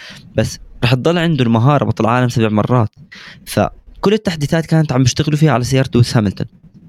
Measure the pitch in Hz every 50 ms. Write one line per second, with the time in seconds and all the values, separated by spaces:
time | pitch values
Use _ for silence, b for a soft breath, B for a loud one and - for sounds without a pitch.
0 | B B B B B - - - 110 - - - - - - - - 117 131 127
1 | 113 165 175 180 165 170 160 127 127 113 117 113 117 139 147 131 117 113 110 -
2 | 110 110 120 127 127 120 - 117 110 107 107 107 104 - 123 123 110 - _ -
3 | - B B B B B B B - - - 107 98 - - - - - - -
4 | - 202 214 220 - 196 165 156 143 - 175 165 156 - 160 160 156 147 127 131
5 | 135 123 - - 151 151 151 143 156 156 123 120 123 120 135 131 135 - - 123
6 | 123 - - 123 104 98 - - - - - _ - - - - -